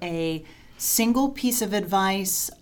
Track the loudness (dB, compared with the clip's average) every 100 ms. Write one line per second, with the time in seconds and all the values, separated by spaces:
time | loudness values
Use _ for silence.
0 | -6 -2 -2 -4 -8 -20 -20 -8 -2 2
1 | 4 4 2 0 -2 0 0 -2 0 2
2 | 2 0 -2 -2 -4 -6